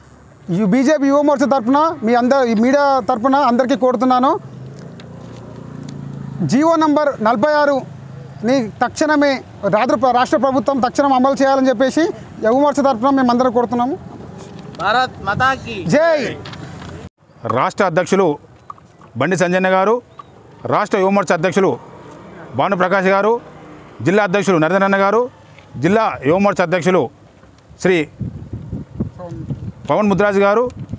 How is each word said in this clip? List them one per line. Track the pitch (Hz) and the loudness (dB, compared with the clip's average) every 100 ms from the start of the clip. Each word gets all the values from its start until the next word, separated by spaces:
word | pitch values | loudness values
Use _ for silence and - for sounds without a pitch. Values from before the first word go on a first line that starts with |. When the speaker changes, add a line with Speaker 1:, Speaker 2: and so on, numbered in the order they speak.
| - - - - - | -20 -20 -20 -18 -6
Speaker 1:
ఈ | 175 | -2
బీజేపీ | 208 247 262 302 277 | 2 2 2 2 4
యువమోర్చా | 285 294 277 262 | 4 2 2 2
తరఫున, | 269 220 277 320 330 | 2 2 2 2 0
మీ | 220 | 0
అందరి, | 240 247 277 240 | 2 2 2 2
ఈ | |
మీడియా | 220 247 285 285 269 | 2 2 4 2 2
తరఫున | 220 254 269 277 | 0 -2 2 2
అందరికీ | 262 240 254 262 | 2 2 0 2
కోరుతున్నాను. | 254 247 254 254 262 381 - - - - - - - - - - - - - - - - - - - - | 2 2 2 2 2 0 -6 -16 -18 -18 -18 -18 -18 -18 -18 -18 -18 -18 -16 -14 -14 -14 -14 -12 -12 -6
జీవో | 151 233 320 330 | 0 2 4 4
నంబర్ | 311 294 294 - | 2 2 0 0
నలభై | 214 240 302 | 0 2 2
ఆరుని | 294 294 269 - - - - - - 214 269 214 | 2 2 0 -4 -16 -18 -18 -18 -6 0 0 0
తక్షణమే | - 240 - 302 294 285 262 - - 202 | -4 -4 0 0 2 2 0 -6 -6 0
రాద్ర-, | 208 240 285 254 | 0 2 2 2
రాష్ట్ర | 247 254 311 | 2 2 2
ప్రభుత్వం | 269 269 277 277 | 2 0 0 0
తక్షణం | 240 - 277 | 0 0 2
అమలు | 254 262 277 | 4 2 2
చేయాలని | 269 269 262 | 2 4 2
చెప్పేసి | 233 262 302 349 - - - | 2 2 2 0 -4 -16 -2
యువమోర్చా | 220 254 294 285 269 | 0 2 2 2 2
తరఫున | 226 262 | 2 2
మేము | 269 247 | 2 2
అందరం | 240 254 | 2 2
కోరుతున్నాము. | 233 240 240 247 370 - - - - - - - - | 2 0 -2 -2 -4 -10 -16 -16 -18 -18 -18 -16 -6
Speaker 2:
భారత్ | 185 240 254 - | 0 0 -2 -4
మాతాకి | 190 208 262 269 226 208 165 | -6 0 0 -2 -6 -8 0
Speaker 1:
జై. | 262 339 302 202 151 - - - - - - - _ _ - | 2 4 2 -2 -8 -14 -16 -16 -16 -16 -16 -18 _ _ -12
Speaker 3:
రాష్ట్ర | 113 120 175 - | -4 0 -2 0
అధ్యక్షులు | 190 165 170 196 180 143 - - - - - - - 117 | 0 0 0 2 2 -2 -10 -20 -20 -20 -20 -20 -16 -4
బండి | 151 185 | -2 0
సంజయన్న | 175 185 185 | 0 2 2
గారు, | 190 196 240 - - - - - - | 2 2 0 -4 -20 -20 -20 -20 -12
రాష్ట్ర | 117 156 208 208 | -2 -2 0 0
యువమోర్చా | 190 202 185 175 | 2 2 2 0
అధ్యక్షులు | 180 196 185 120 - - - - - - - 117 | 2 2 2 0 -10 -20 -20 -20 -20 -20 -10 -2
భానుప్రకాష్ | 170 190 185 196 185 | -2 0 2 2 2
గారు, | 196 208 240 - - - - - - | 2 2 -2 -6 -20 -20 -20 -20 -4
జిల్లా | 120 202 | 0 2
అధ్యక్షులు | 202 202 196 170 | 2 0 2 2
నరేంద్రన్న | 156 190 196 196 | 2 2 2 2
గారు, | 196 220 247 - - - - 120 | 2 2 -2 -8 -20 -20 -18 -4
జిల్లా | 156 220 208 127 135 | 2 2 0 0 0
యువమోర్చా | 185 202 190 | 2 2 2
అధ్యక్షులు | 175 180 165 185 117 - - - - - - - | 0 0 2 2 0 -8 -20 -20 -20 -20 -20 -4
శ్రీ | 180 175 143 - - - - - - - - - - - 175 165 165 - - - - | 0 0 -2 -8 -10 -10 -14 -14 -12 -12 -12 -10 -10 -10 -14 -14 -12 -10 -12 -12 -4
పవన్ | 160 208 | 0 2
ముద్రాజ్ | 185 208 196 | 2 2 2
గారు, | 202 214 247 - - | 2 2 -2 -8 -14